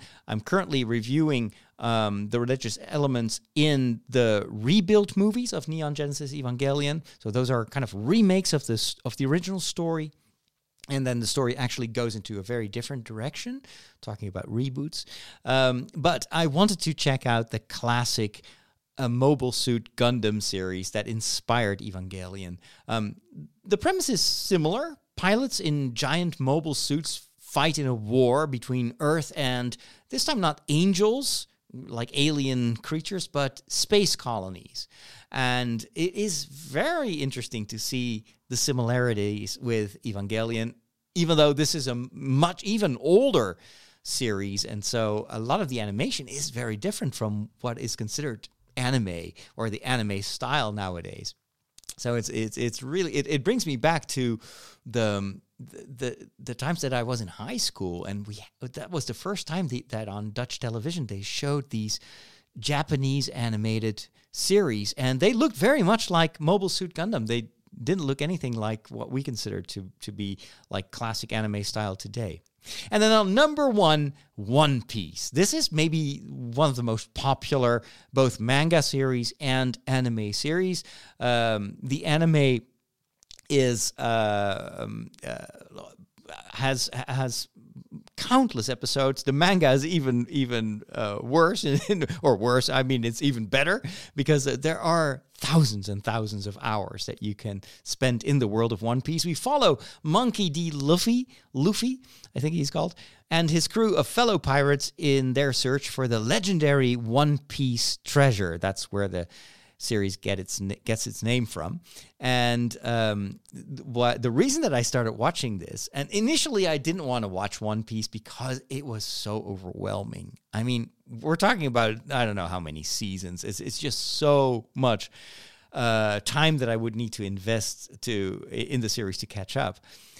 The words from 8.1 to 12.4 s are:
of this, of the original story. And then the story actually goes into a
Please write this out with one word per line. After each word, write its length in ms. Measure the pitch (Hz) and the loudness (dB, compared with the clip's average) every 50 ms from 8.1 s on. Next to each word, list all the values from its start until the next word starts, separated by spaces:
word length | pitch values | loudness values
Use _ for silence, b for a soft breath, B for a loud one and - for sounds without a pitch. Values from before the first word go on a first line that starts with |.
| 196 233 214 185 185 190 185 - - | 6 6 6 6 6 4 4 2 0
of 140 | 143 - - | 0 0 0
this, 280 | 113 107 - - - - - | -2 0 0 -2 -4 -6 -8
of 140 | 123 - - | -8 -4 -2
the 80 | 139 | 0
original 340 | 131 151 180 170 185 196 180 | 0 0 0 0 -2 -6 -4
story. 520 | - - - - 170 165 165 160 156 151 - _ _ _ _ _ _ _ _ _ _ _ _ _ - - | -4 -4 -4 -2 -2 -2 -2 -2 -4 -6 -10 _ _ _ _ _ _ _ _ _ _ _ _ _ -8 -4
And 180 | 139 135 131 | -2 -2 0
then 140 | 127 123 120 | 0 0 0
the 80 | 113 101 | 0 0
story 300 | - 143 131 120 123 135 | 0 0 0 0 0 -2
actually 300 | 127 120 - - 120 113 | -2 -2 -2 -4 -6 -4
goes 280 | 110 123 120 117 107 | -2 -2 -2 -2 -4
into 220 | 107 101 - 107 | -6 -8 -8 -8
a 60 | 101 | -8